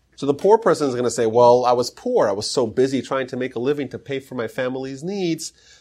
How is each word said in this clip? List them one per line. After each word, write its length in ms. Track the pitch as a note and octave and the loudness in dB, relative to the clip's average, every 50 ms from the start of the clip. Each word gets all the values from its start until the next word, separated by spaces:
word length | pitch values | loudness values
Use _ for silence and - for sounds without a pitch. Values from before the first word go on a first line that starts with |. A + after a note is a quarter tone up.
| _ _ _ | _ _ _
So 80 | - C#3 | -8 -4
the 80 | C#3 C#3 | -4 -2
poor 240 | C#3 - G3 A3 | 2 4 4 4
person 320 | A3 - F#3+ D#3 - D3 C3+ | 6 4 2 0 2 0 -2
is 60 | B2 | -2
gonna 160 | A#2+ B2 A#2 | -2 -2 -2
say, 160 | - B2+ A#2 | 0 0 0
"Well, 360 | A2 A2 A#2+ B2 A#2+ B2 B2 B2 | 2 4 6 8 8 8 6 4
I 80 | B2 | 2
was 180 | B2 B2 B2 - | 2 2 0 -4
poor. 380 | - - - B3 B3+ G#3 C#3 | -6 -8 -4 -2 0 2 2
I 60 | G#2 G2 | 2 0
was 160 | G2+ A2 - | -2 -4 -4
so 180 | - C#3+ A#2+ | -2 -2 -2
busy 340 | A2 - B2+ C3 C#3 C#3 B2 | 0 0 0 0 0 0 -4
trying 260 | A2+ - C#3 C3+ B2+ | -4 -4 -4 -4 -4
to 100 | B2 C#3 | -6 -6
make 180 | B2 B2+ B2+ - | -8 -8 -6 -6
a 40 | A#2 | -4
living 280 | B2 C#3 D3 C#3+ C#3 | -2 -2 -2 -4 -4
to 120 | B2 - G2+ | -10 -10 -14
pay 200 | - - C#3 C3+ | -10 -8 -10 -10
for 160 | C3+ - C3 | -10 -10 -10
my 140 | B2 A2+ A2 | -8 -8 -8
family's 520 | - C3+ B2+ B2+ C3 C3 C3+ C3+ C#3 C3 | -6 -6 -6 -4 -6 -8 -10 -10 -12 -10
needs 520 | D#3 F#3 G#3 G3+ F3+ E3 D#3+ D#3 - - - _ _ _ - _ | -10 -8 -6 -4 -4 -4 -4 -6 -8 -14 -16 _ _ _ -20 _